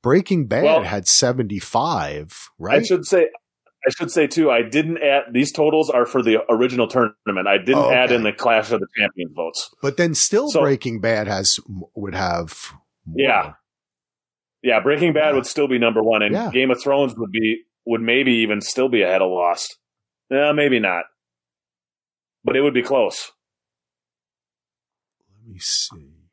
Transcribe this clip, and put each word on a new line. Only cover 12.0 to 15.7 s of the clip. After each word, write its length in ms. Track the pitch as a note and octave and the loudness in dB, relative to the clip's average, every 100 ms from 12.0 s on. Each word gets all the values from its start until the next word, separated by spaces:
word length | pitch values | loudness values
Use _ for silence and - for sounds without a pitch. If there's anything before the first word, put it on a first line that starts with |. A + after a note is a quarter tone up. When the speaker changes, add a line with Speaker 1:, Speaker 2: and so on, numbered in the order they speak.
| G2+ | -8
Speaker 1:
have 600 | F2+ F#2 E2+ E2 - - - _ _ - | -4 -4 -4 -6 -12 -18 -20 _ _ -10
more. 100 | E2 | -2
Speaker 2:
Yeah. 340 | C3+ A2 D2+ D#2 _ _ _ _ _ _ _ _ _ _ | 2 2 -2 -12 _ _ _ _ _ _ _ _ _ _
Yeah, 180 | B2+ A2 | -2 -2
Breaking 340 | C3+ D3 F3 | 0 0 0
Bad 160 | D#3 D3+ | 2 0
Speaker 1:
Yeah. 20 | C#3 | 0
Speaker 2:
would 100 | B2+ | -2
still 220 | - | -4
be 100 | C#3+ | -2